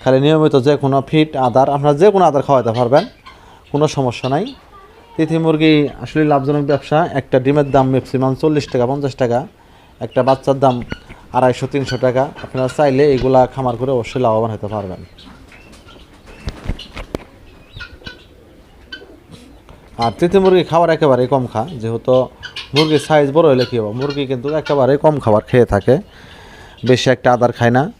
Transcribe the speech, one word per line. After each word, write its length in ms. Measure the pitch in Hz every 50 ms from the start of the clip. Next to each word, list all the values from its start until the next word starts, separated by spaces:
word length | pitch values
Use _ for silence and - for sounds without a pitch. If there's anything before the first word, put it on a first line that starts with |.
খালি 180 | - 131 131 135 139
নিয়মিত 300 | 151 156 156 156 151 147 135 120
যে 60 | 143 147 143 143
কোনো 140 | 135 135 139 131 -
ফিড 200 | - 156 156 156 156 135 131
আদার, 200 | 123 107 131 135 139 139
আপনারা 180 | 143 143 147 147 143
যে 60 | 180 214 196
কোনো 100 | 196 180 160
আদার 140 | 139 143 127
খাওয়াতে 240 | - 139 127 110 117 110 120
পারবেন, 240 | 123 117 131 156 208 254 - _ _ - - - - - - - _ -
কোনো 140 | - 143 151 143 -
সমস্যা 320 | 147 135 123 113 - - 127 135
নাই। 120 | 156 208 277 262 - - - - - - - - - - - -
তিথি 220 | - 160 151 160 160 165
মুরগি 300 | 160 156 151 160 160 156 151 147 131 - - 123
আসলে 200 | - - 156 156 151
লাভজনক 320 | 143 139 131 139 147 147 143 139
ব্যবসা। 260 | 147 131 - - 151 156 175 - - 139
একটা 180 | 131 - - 131 123
ডিমের 220 | 131 143 151 143 135 131
দাম 100 | 139 131 131 131
ম্যাক্সিমাম 400 | 127 131 - - 127 131 131 135 131
চল্লিশ 240 | - 156 151 147 - -
টাকা, 140 | - 127 120 120
পঞ্চাশ 220 | 139 147 143 135 - -
টাকা, 180 | 135 117 117 123 156 - - _ _ _ - - - _ _ _ 113
একটা 160 | 117 - 135 123
বাচ্চার 300 | 131 135 131 - - 139 135 135
দাম 120 | 131 123 123 113 - - - - - - - - - -
আড়াইশো, 280 | 123 127 127 123 - 135 127 -
তিনশো 240 | 143 131 - 131 110 131
টাকা। 180 | 127 120 131 135 151 - - -
আপনারা 240 | - - 131 131 127 -
চাইলে 260 | - 151 139 131 131 147 147 135
এগুলা 260 | 123 120 131 131 127 127 120 -
খামার 220 | 135 131 123 117 113
করে 120 | 127 131 135
অবশ্যই 240 | 120 110 - - 135 127
লাভবান 260 | 117 110 110 117 113 107
হতে 120 | 98 107 98 107
পারবেন। 260 | 104 98 92 87 - 87 - - - - - - - - - - - - - - - - - - - - _ - - _ - - - - - - - - - - - - - - - - - - - - - - - - - - - - _ - - - - - - - - 1077 - - - - - - - - - - _ - - - - - 1077 - - - - _ _ - - - - - - _ - - - - - - - 117
আর 80 | 117 - -
তিথি 180 | 170 175 185 196 190
মুরগি 200 | 190 185 180 151 -
খাবার 180 | 156 165 175 170 160
একেবারেই 320 | 156 165 143 131 123 127 123 143
কম 100 | 131 123 113
খা, 100 | - 107 117 170 175 120
যেহেতু 340 | 110 113 113 113 - - 127 131 127 - - - - - - - - - -
মুরগির 280 | 143 156 156 156 143 -
সাইজ 200 | - 160 151 147 139 139
বড় 100 | 165 170 151
হলে 140 | 131 127 123 -
কী 60 | 127 117
হবে, 120 | 107 104 107 123
মুরগি 240 | 135 143 143 143 139 127
কিন্তু 160 | 135 123 117 143 156 156
একেবারেই 360 | 143 - 151 143 127 127 143 143 -
কম 120 | 156 151 135 -
খাবার 180 | 113 104 107 - -
খেয়ে 180 | - 127 113 - 104
থাকে, 220 | 101 - - 127 175 208 - - - - - - - - - - - - - - - - 120
বেশি 180 | 127 117 - 139 127
একটা 140 | - - 131 123
আদার 160 | 113 120 120 117
খায় 160 | - 120 117 120
না। 60 | 127 147 208 -